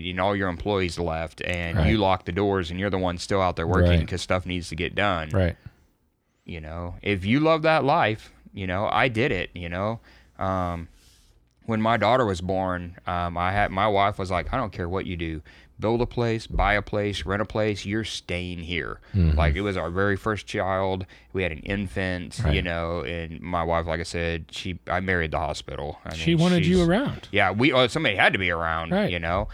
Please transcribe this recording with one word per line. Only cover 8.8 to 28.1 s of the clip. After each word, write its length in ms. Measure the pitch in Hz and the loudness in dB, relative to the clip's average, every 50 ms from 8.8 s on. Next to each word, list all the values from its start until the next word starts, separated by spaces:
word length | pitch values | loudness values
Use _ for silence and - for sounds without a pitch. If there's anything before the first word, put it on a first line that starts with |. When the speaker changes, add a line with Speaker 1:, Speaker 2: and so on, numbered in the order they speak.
| 107 - | 0 0
Speaker 1:
I 180 | - 104 123 135 | 2 2 2 2
did 240 | 117 110 123 151 117 | 2 2 0 0 0
it, 180 | 90 92 - - | -2 -4 -6 -8
you 140 | 87 87 85 | -10 -8 -6
know. 320 | 87 90 98 107 113 113 - - - - - _ _ - | -4 -4 -2 -4 -4 -6 -10 -16 -20 -20 -20 _ _ -6
Um, 500 | - 95 95 95 90 87 87 85 82 - - _ _ - _ _ _ _ _ _ _ _ _ _ _ | -4 -2 0 0 -2 -2 -4 -6 -8 -12 -16 _ _ -20 _ _ _ _ _ _ _ _ _ _ _
when 160 | - 113 110 110 | -4 -2 0 2
my 140 | 113 117 110 | 2 2 4
daughter 260 | 101 104 123 131 127 | 4 4 4 4 4
was 160 | 104 95 85 | 2 0 -2
born, 540 | 90 90 95 92 95 92 90 87 87 87 85 - - | -2 -2 -2 0 0 -2 -2 -2 -4 -8 -12 -12 -8
um, 300 | - 90 87 87 87 85 | -4 -4 -2 -2 -2 -2
I 160 | 85 87 92 95 | -2 0 0 2
had, 180 | 104 104 - | 2 0 0
my 180 | 90 92 101 110 | 2 2 2 2
wife 300 | 104 101 101 101 104 - | 4 4 2 2 0 -2
was 120 | 98 90 | -4 -2
like, 220 | 92 87 80 - - | -2 -2 -2 -2 -2
"I 20 | |
don't 160 | 127 127 104 - | -4 -4 -4 -4
care 160 | 110 92 85 | -6 -6 -4
what 160 | 90 95 - | -4 -4 -4
you 120 | - 92 | -4 -6
do. 260 | 82 85 82 80 78 - - - - - - _ - | -6 -4 -6 -6 -8 -10 -14 -20 -20 -20 -20 _ -4
Build 200 | 95 107 117 117 | 0 0 2 2
a 60 | 120 | 0
place, 400 | 117 - - 120 117 113 113 - - | -2 -2 -2 0 0 0 -2 -4 -4
buy 240 | - - 92 98 104 | -2 0 2 2 2
a 100 | 104 101 | 2 0
place, 420 | - - 104 104 104 101 - - | -2 -2 -2 -2 -2 -2 -4 -4
rent 160 | 92 95 101 107 | -2 -2 -2 -2
a 20 | |
place, 400 | - - 113 107 110 104 98 - | -2 -2 -2 0 0 0 -2 -4
you're 180 | 98 101 113 113 | -4 -4 -4 -4
staying 560 | - - - - - 90 87 90 90 90 85 | -4 -8 -10 -8 -6 -6 -6 -4 -6 -8 -8
here." 400 | 85 82 90 82 65 53 52 - - - - | -6 -4 -4 -4 -4 -4 -8 -14 -10 -2 2
Speaker 2:
Mm-hmm. 220 | 101 85 80 78 | 4 6 6 6
Speaker 1:
Like, 180 | 80 85 85 71 | 6 6 4 4
it 60 | 90 | 2
was 160 | 101 101 95 | 0 0 0
our 140 | 92 80 82 | -2 -2 -2
very 260 | 87 92 98 101 101 | 0 0 2 2 0
first 300 | 92 - 113 107 95 - | 0 0 -2 -2 -4 -4
child. 580 | - - 104 95 92 95 95 95 95 95 95 92 - - - - _ - | -6 -4 -2 -2 0 0 0 0 0 -2 -2 -6 -8 -14 -20 -16 _ -4
We 80 | 95 92 | -2 -2
had 100 | 87 82 | -2 -4
an 60 | 73 | -6
infant, 840 | - - 98 101 101 90 - 101 95 92 90 90 90 - - - 113 | -6 -4 -4 -4 -4 -4 -4 -4 -2 -2 -2 -4 -6 -8 -6 -2 0
Speaker 2:
Right. 120 | 80 73 | 2 2
Speaker 1:
you 80 | 92 87 | 2 2
know, 400 | 87 85 82 85 82 85 87 73 | 0 -2 -2 -2 -4 -4 -4 -4
and 360 | 64 85 85 82 80 82 73 - | -6 -6 -6 -8 -8 -10 -10 -8
my 200 | 85 87 85 85 | -4 -2 -2 0
wife, 240 | 85 82 82 82 | 0 0 0 0
like 140 | 85 80 82 | 0 -2 -4
I 40 | 82 | -4
said, 420 | - - 87 85 85 82 82 82 - | -4 -4 -4 -2 -2 -2 -4 -6 -10
she, 280 | - - - 95 87 85 - - | -10 -10 -8 -8 -8 -8 -6 -4
I 100 | 80 90 | -4 -2
married 300 | 95 92 92 87 82 78 73 | 0 0 0 0 0 0 -2
the 60 | 73 | -2
hospital. 640 | 80 73 76 - - - 71 69 71 73 78 - - | -2 -2 -4 -6 -8 -10 -10 -8 -8 -8 -10 -10 -12
I 80 | 82 80 | -10 -8
Speaker 2:
She 160 | 82 82 165 | -4 0 2
Speaker 1:
mean, 80 | 170 160 | 4 4
Speaker 2:
wanted 280 | 165 180 180 175 160 | 6 4 4 4 4
you 120 | 160 180 185 | 4 4 4
Speaker 1:
she's 100 | 175 165 | 4 4
Speaker 2:
around. 400 | 170 214 285 - - - - - | 4 2 2 -2 -4 -6 -8 -2
Speaker 1:
Yeah, 200 | - 101 101 92 | 2 2 2 4
we, 200 | 95 107 123 147 131 | 4 4 4 4 6
uh, 140 | 127 127 | 4 4
somebody 300 | 117 - 127 - 123 | 4 2 0 0 0